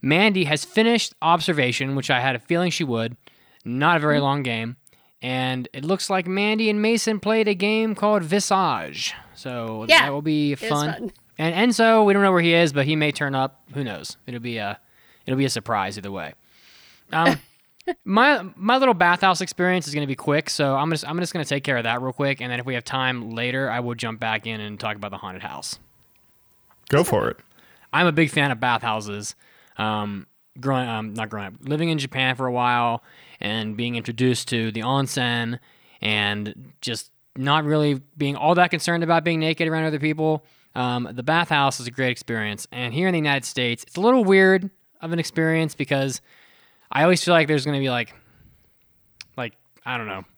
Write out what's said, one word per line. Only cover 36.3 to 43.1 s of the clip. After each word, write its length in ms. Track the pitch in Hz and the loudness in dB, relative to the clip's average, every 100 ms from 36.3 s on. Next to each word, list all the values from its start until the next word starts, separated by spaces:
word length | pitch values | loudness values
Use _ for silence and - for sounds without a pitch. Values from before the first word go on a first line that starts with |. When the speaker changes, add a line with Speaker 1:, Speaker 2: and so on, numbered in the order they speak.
| 104 104 - 131 _ | -2 -6 -10 -18 _
Speaker 1:
just 320 | - 113 - _ _ - | -8 -8 -10 _ _ -6
not 260 | 135 151 | 0 0
really 400 | 151 151 151 135 139 - | 2 2 2 0 -6 -6
being 180 | 139 | -4
all 220 | 143 151 175 | 0 2 4
that 160 | 175 | 4
concerned 320 | 170 - 170 | 2 -2 0
about 180 | 165 165 | 2 2
being 160 | 160 165 | 2 0
naked 300 | 156 160 165 | 0 0 0
around 160 | 160 | 0
other 160 | 160 151 | -2 0
people. 440 | 156 156 156 156 _ _ _ | -2 0 0 0 _ _ _
Um, 340 | - 127 123 120 | -4 -2 -2 -4
the 100 | 123 | -6
bathhouse 560 | 123 165 170 151 139 - | 0 0 2 2 2 0
is 80 | 123 | -8
a 60 | |
great 180 | 120 127 | -2 -2
experience. 560 | 123 - 113 107 104 - | -2 -4 -4 -4 -6 -10
And 200 | 120 123 | -8 -6
here 140 | 127 | -2
in 60 | 185 | 0